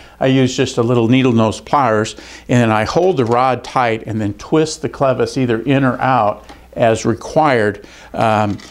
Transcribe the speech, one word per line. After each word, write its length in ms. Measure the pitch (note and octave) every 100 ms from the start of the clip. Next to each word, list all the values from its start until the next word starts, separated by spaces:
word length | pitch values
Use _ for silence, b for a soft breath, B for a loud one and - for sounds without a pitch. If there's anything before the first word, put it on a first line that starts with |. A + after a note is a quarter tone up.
| B B
I 60 | C3+
use 280 | C3 B2+ C3
just 220 | B2+ -
a 40 |
little 260 | A#2 B2 A2+
needle 240 | C3 C3
nose 280 | A2+ A2 -
pliers, 540 | - D3 B2+ A2 A2 - B B B
and 140 | B2
then 80 | A#2
I 140 | G#2+
hold 340 | G#2+ - F#3 D#3+
the 80 | A2+
rod 360 | A#2+ C3 A#2+
tight 420 | - C#3+ A#2+ A2+ A2+
and 120 | G#2+
then 140 | G#2
twist 460 | G2+ - D#3 D#3 -
the 80 | B2
clevis 480 | - C#3 A#2 A2+ -
either 240 | B2 A2+
in 240 | - C3+
or 160 | C3+ A#2+
out 460 | B2+ B2+ G#2 - B B B
as 320 | - A#2 A2+
required. 840 | A2+ A2 - - D#3 B2 G#2 G2+ B B B
Um, 420 | - A2+ G#2+ G#2+ G2+ B